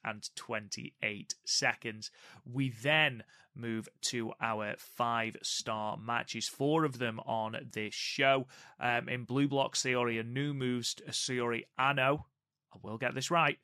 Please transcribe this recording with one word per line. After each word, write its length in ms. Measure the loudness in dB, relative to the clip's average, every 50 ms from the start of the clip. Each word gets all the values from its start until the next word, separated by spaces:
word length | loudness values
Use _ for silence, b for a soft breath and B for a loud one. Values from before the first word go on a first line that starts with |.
| -6
and 280 | -6 -6 -6 -8 -12 -10
twenty-eight 1000 | -10 -6 -4 -4 -4 -4 -6 -8 -8 -8 -10 _ -4 -2 -2 -2 -4 -6 -8 -8 _ -2
seconds. 640 | 0 0 2 2 2 0 0 -4 -8 -8 -8 -12 -14 B B B B B B B
We 240 | -6 -2 0 0 -2
then 560 | -2 -2 0 2 4 4 4 2 0 -4 -14 b b b b b b -8
move 300 | -4 -4 -2 -4 -4 -8 _ -6
to 300 | -4 -2 -2 -2 -2 -4 -4 -2
our 360 | -2 -2 0 0 -2 -4 -4
five-star 1200 | -6 -10 -10 -2 -2 0 2 2 0 0 -2 -4 -6 -4 -4 -4 -4 -2 -2 -2 -2 -2 -4 -4
matches, 500 | -4 -4 -2 -2 -2 -2 -2 -4 -4 -4
four 380 | -4 -2 0 2 4 4 4 4
of 140 | 2 0 0
them 200 | -2 -2 -2 -4
on 360 | -4 -4 -2 -2 -2 -2 -4 -8 -8 -8 -6
this 180 | -6 -6 -6
show. 540 | -6 -6 -6 -4 2 4 6 6 6 6 4 B B B B B B B
Um, 300 | 0 0 2 0 0 -2
in 140 | -4 -4 -4
Blue 240 | 0 2 2 4
Block, 260 | 4 4 2 2 2 2
Saori 480 | 0 2 2 4 4 4 2 2 0 -2
Anou 300 | -2 -2 -2 -2 -2 -2
moves 400 | 0 0 0 0 0 0 -2 -4
to, 120 | -6 -8
Saori 580 | -4 -4 -2 -2 0 0 0 0 0 0 -2 -4 _ -2
Ano, 520 | 0 2 2 4 4 4 4 4 2 -2 _ _ _ _ _ _ _ _ _
I 60 | -20 -14 -10
will 160 | -10 -6 -4
get 160 | -4 -4 -2
this 160 | -2 -2 2
right, 260 | 4 4 4 4 2 -2